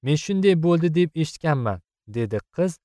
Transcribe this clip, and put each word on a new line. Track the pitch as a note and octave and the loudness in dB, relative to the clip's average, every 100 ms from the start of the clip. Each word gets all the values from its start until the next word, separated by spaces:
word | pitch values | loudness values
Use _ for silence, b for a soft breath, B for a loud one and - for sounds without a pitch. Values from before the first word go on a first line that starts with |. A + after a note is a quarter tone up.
"Men | B2+ D3+ | 0 -2
shunday | - G3 G3 F3+ | 0 0 2 4
bo'ldi | E3 E3+ E3+ | 4 2 2
deb | D#3+ F3 | 2 0
eshitganman", | D#3+ D#3 - E3 C#3+ A#2 F#2 _ _ - | 0 -6 -4 -2 0 -2 -6 _ _ -10
dedi | A2+ A2+ G#2+ - | -4 -2 -4 -6
qiz | - F3+ E3 | -4 -4 -4